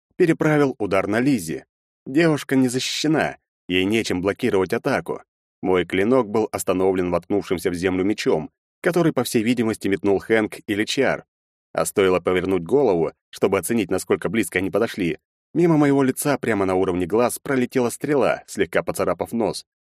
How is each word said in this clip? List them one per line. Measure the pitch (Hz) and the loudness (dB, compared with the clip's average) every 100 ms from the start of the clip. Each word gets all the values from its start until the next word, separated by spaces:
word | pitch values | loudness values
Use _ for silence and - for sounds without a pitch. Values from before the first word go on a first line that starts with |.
| _ - | _ 0
переправил | 175 160 156 151 139 123 | 0 2 2 2 2 0
удар | 101 95 90 | 0 0 2
на | 107 | 0
Лиззи. | 131 127 80 67 - _ _ _ - | 2 0 -2 -8 -12 _ _ _ -4
Девушка | 135 165 147 - 135 | 2 2 0 0 2
не | 127 | 2
защищена, | 123 - - 151 156 82 - _ _ - | 0 -4 -2 0 0 0 -4 _ _ -2
ей | 90 | 0
нечем | 92 113 - 92 | 2 0 0 -2
блокировать | 92 95 123 98 92 | -2 0 0 2 0
атаку. | 113 143 110 82 - - _ _ _ | -2 -2 -2 -4 -10 -12 _ _ _
Мой | 95 92 | 0 0
клинок | 87 101 101 131 107 | 0 0 2 2 2
был | 110 107 | -2 -2
остановлен | 98 - 92 95 92 90 | -4 -2 0 0 0 -2
воткнувшимся | 87 - 101 - 90 95 | -2 -2 -4 -2 -4 -2
в | |
землю | 90 92 92 | -2 -2 0
мечом, | 92 104 135 87 76 _ _ _ | 0 -2 0 -2 -4 _ _ _
который, | 180 175 165 | -2 2 0
по | 131 | 0
всей | 123 120 | 0 0
видимости, | 107 123 113 107 98 | 0 0 -2 -2 -2
метнул | 95 101 95 | 0 2 0
Хэнк | - 110 107 - - | 2 0 0 -6 -6
или | 101 | -4
Чар. | 107 - 120 73 - _ _ _ _ | -2 0 0 -2 -8 _ _ _ _
А | - | -6
стоило | 82 - 95 90 | -2 2 4 4
повернуть | 87 92 90 95 | 2 0 0 -2
голову, | 80 131 131 87 76 - _ | 0 2 4 2 0 -4 _
чтобы | - 104 95 | -2 0 0
оценить, | - 117 90 | 0 -2 0
насколько | 92 - 98 87 | -4 0 -2 0
близко | 107 98 92 | -2 -2 -2
они | 95 | -2
подошли, | 101 117 - 87 - _ _ _ | 0 -2 -2 -4 -6 _ _ _
мимо | - 170 156 | 0 2 4
моего | 147 139 | 4 4
лица | 131 131 151 135 | 2 0 -2 -2
прямо | - 104 | -2 0
на | 92 92 | 0 0
уровне | 95 87 90 | 0 -2 0
глаз | 104 120 - | 0 0 -2
пролетела | - 131 123 135 120 | -4 -2 0 0 -2
стрела, | - 139 147 98 64 - | -4 -2 2 2 0 -6
слегка | - 87 - | -4 -2 -2
поцарапав | 85 87 92 87 92 | -2 -2 -2 -2 -4
нос. | 117 101 - - _ _ | -2 -2 -4 -12 _ _